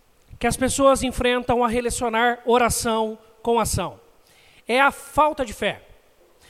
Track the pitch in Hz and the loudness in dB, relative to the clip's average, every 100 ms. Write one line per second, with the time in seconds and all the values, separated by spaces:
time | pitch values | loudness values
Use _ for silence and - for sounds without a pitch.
0 | _ _ _ - 240 - 254 - 269 262 | _ _ _ -4 -4 0 -2 2 4 4
1 | 254 - 247 247 247 240 240 240 240 - | 0 -2 0 0 0 0 2 0 -4 -4
2 | 240 226 240 240 - 240 233 - 240 220 | -2 0 0 0 2 2 2 0 -2 -2
3 | 220 220 - _ - 233 208 - 170 190 | -2 -6 -16 _ -2 0 0 -2 -6 -10
4 | _ _ _ _ _ _ - 240 277 - | _ _ _ _ _ _ -4 2 2 0
5 | - - 302 302 240 - 208 - - - | -8 0 0 0 -8 -4 -6 -6 -16 -20
6 | _ _ _ _ _ | _ _ _ _ _